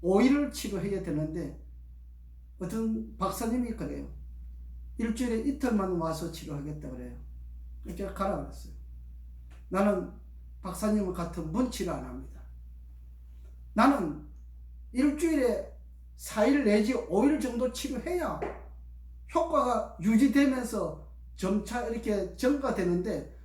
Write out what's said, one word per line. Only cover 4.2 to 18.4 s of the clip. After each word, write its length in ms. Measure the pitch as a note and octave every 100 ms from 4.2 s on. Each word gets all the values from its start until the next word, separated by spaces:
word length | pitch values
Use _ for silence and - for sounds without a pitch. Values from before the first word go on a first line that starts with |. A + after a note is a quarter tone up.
| - - - - - - - -
일주일에 420 | A3+ A3+ B3 A3+ C4+
이틀만 440 | C#4 B3 G#3 F#3 F3
와서 320 | D#3+ D#3 E3
치료하겠다 600 | - D#3 C#3+ D3 D3 C#3
그래요. 260 | B2+ B2 A#2+ - - - - - -
그래서 140 | - F3
제가 160 | G3+
가라 280 | - G3 A3
그랬어요. 320 | - - - - - - - - - - - - -
"나는 440 | F#3 G#3 F#3 - - - - - -
박사님 500 | F#3+ F3 G#3+ G#3+ F#3
같은 360 | F3 E3 D#3 D#3
문치료 400 | F#3+ B3 - F3+
안 120 | E3
합니다. 380 | - C3 - - - - - - - - - - - - - - -
나는 540 | G#3 C4 C#4 E3 - - - - - - - -
일주일에 800 | A#3+ C#4+ D4 E4+ D4+ B3 G#3 - - - - - -
사 280 | - A3 A#3
일 180 | C#4+
내지 280 | A3 G#3+ G#3+
오 300 | B3+ - F#3+
일 160 | C#4+ D4+
정도 320 | B3+ A#3 B3+
치료해야 680 | - C#4+ B3+ E4 F4+ D4 -